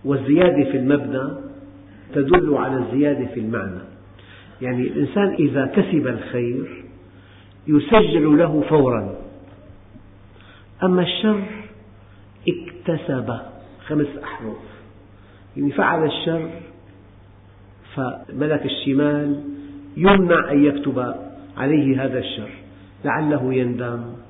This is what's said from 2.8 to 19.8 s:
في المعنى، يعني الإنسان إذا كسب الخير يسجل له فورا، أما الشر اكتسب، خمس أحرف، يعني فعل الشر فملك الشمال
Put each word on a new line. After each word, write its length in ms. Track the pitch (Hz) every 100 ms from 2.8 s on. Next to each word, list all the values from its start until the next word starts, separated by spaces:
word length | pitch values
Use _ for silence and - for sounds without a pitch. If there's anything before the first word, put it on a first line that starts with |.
| 117 127 147 131 123
في 140 | 120
المعنى، 400 | 110 113 95 90 90 - - - - - - -
يعني 200 | 127 123
الإنسان 520 | 127 147 143 208 196
إذا 320 | - 147 165 -
كسب 400 | - - 156 127
الخير 800 | 113 - 123 120 131 - - - - - - - - - - -
يسجل 720 | 147 - 214 - 165 151 151
له 260 | 170 156 135
فورا، 460 | 156 127 117 98 - - - - - - - - - - - - - - - - -
أما 200 | 185 180
الشر 400 | 170 - 214 208 196 - - - - - - - - - -
اكتسب، 920 | - - - - 160 - 131 113 113 - - - - -
خمس 200 | 151 143 -
أحرف، 320 | - - 113 - - - - - - - - - - 139
يعني 160 | 143
فعل 320 | 185 175 165
الشر 460 | 156 - 170 165 160 - - - - - - - - - - - - - -
فملك 680 | - 127 - - - 151 147
الشمال 800 | 139 - - 135 147 147 143 - - - - -